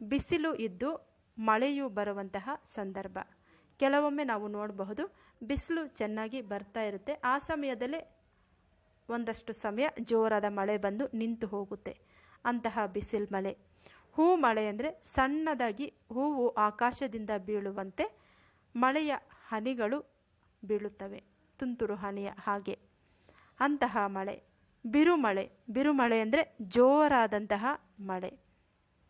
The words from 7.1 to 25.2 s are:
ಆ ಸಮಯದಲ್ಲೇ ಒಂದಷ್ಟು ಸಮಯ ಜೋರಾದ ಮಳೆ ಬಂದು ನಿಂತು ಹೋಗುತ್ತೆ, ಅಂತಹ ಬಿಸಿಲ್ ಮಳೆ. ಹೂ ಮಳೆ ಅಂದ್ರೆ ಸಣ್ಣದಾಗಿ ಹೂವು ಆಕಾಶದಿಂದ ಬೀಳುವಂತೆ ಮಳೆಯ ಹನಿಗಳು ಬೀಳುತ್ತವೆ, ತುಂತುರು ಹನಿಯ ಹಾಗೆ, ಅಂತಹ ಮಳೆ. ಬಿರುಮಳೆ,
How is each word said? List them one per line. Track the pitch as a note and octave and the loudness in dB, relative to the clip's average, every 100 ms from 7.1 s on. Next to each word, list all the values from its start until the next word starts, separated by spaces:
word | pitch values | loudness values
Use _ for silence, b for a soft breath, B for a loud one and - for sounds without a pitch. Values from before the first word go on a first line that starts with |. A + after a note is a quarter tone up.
ಆ | D4+ B3 C#4 | -2 0 0
ಸಮಯದಲ್ಲೇ | - D#4 C#4 A#3 B3 D#4+ - _ _ _ _ _ _ _ _ _ - | 0 -4 -4 -4 -4 -6 -10 _ _ _ _ _ _ _ _ _ -8
ಒಂದಷ್ಟು | A#3 A3+ A3 - | -6 -4 -6 -10
ಸಮಯ | G#3+ G#3+ G#3+ D4+ - | -6 -4 0 -2 -2
ಜೋರಾದ | A#3+ A3+ A3 G#3 | 0 2 4 2
ಮಳೆ | G#3 G3+ G3 G#3 | 0 0 0 0
ಬಂದು | G3 G#3+ - | 0 -2 -4
ನಿಂತು | A3 A3+ A3+ G#3+ | -2 -4 -4 -4
ಹೋಗುತ್ತೆ, | G3+ G3+ G3+ - - b b b b | -6 -6 -10 -12 -16 b b b b
ಅಂತಹ | A#3+ A#3+ A3+ A3+ G3+ | -4 -2 -2 -2 -2
ಬಿಸಿಲ್ | F#3+ - G#3 G3+ | -4 -4 -4 -2
ಮಳೆ. | G3 G3 - _ b b b b | -2 -4 -8 _ b b b b
ಹೂ | - E4+ F4+ | 2 4 6
ಮಳೆ | B3 A3 G#3+ | 4 2 0
ಅಂದ್ರೆ | G#3 D4+ - | -2 -6 -8
ಸಣ್ಣದಾಗಿ | - - C4 D4+ D#4+ C4 A#3 G3+ D4 - - | -4 0 2 2 -2 0 -2 -2 -10 -12 -8
ಹೂವು | A#3 D4 C#4 A#3+ | -2 -2 2 0
ಆಕಾಶದಿಂದ | G#3+ G#3+ G#3+ B3 - C4 A3 G#3+ G#3 | 2 0 2 0 0 -6 -6 -4 -4
ಬೀಳುವಂತೆ | F#3 G#3 G3 G3 F#3+ - G#4 b b b b b b A#3 | -4 -4 -4 -6 -6 -4 -6 b b b b b b 2
ಮಳೆಯ | C4 D4 D4+ B3+ - - - | 2 4 0 -2 -6 -20 -8
ಹನಿಗಳು | A3 A#3+ A#3+ G#3 G3+ - _ _ _ _ _ | -4 -4 -2 -2 -2 -6 _ _ _ _ _
ಬೀಳುತ್ತವೆ, | G3+ G#3 G3+ G3+ G3 G3+ - _ _ - | -4 -2 -2 -10 -14 -14 -18 _ _ -8
ತುಂತುರು | B3+ A#3+ G#3+ | -6 -2 -4
ಹನಿಯ | G3+ G3+ G3+ G3+ G3 | -4 -6 -6 -8 -6
ಹಾಗೆ, | G#3+ G3+ G3 - _ _ b b b b b - | -4 -4 -4 -10 _ _ b b b b b -2
ಅಂತಹ | C#4+ C#4+ A#3 G#3 G3+ | 0 2 0 2 0
ಮಳೆ. | G3 F#3+ - _ _ _ _ A3+ | -2 -6 -8 _ _ _ _ 2
ಬಿರುಮಳೆ, | C#4+ E4 E4 | 6 6 6